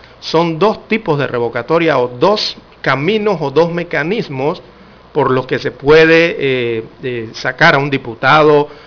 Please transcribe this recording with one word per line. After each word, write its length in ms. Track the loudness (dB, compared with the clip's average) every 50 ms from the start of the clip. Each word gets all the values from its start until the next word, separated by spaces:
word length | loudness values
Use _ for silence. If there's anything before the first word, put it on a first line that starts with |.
| -20 -20 -20 -18
Son 360 | -10 -2 0 0 0 0 0
dos 300 | 0 0 0 0 -2 -4
tipos 320 | -4 -4 -4 -2 -2 -2 -2
de 80 | -2
revocatoria 720 | -4 -4 -4 -4 -4 -4 -6 -4 -2 0 0 2 2 2 0
o 80 | 0
dos 500 | -2 -2 0 0 2 2 0 -2 -6 -8 -12 -20 -20 -20 _ -4
caminos 560 | -4 -2 -2 0 -2 -2 0 0 -2 -2 -2
o 100 | -4 -2
dos 220 | 0 0 0 0 0
mecanismos 880 | -6 -8 -6 -4 -4 -4 -2 -4 -4 -6 -8 -6 -4 -4 -4 -4 -6 -10 -20 -20 -20 -20 -20 -20 -20 -20 -8 -2
por 200 | -2 0 0 0
los 140 | -2 -2
que 120 | -2 -6 -6
se 140 | -6 -6 -10
puede, 640 | -4 2 4 6 6 6 6 6 4 4 2 0 -2
eh, 460 | -2 -2 -2 -2 -2 -2 -4 -6 -6 -10 -14 -12 -10
eh, 280 | -8 -8 -8 -8 -10 -12
sacar 420 | -8 -8 -6 -2 2 2 4 4
a 40 | 4
un 120 | 0 0
diputado, 760 | -2 -4 -6 -6 -10 -2 0 2 4 4 6 6 4 4 2 0 -6 -20 -20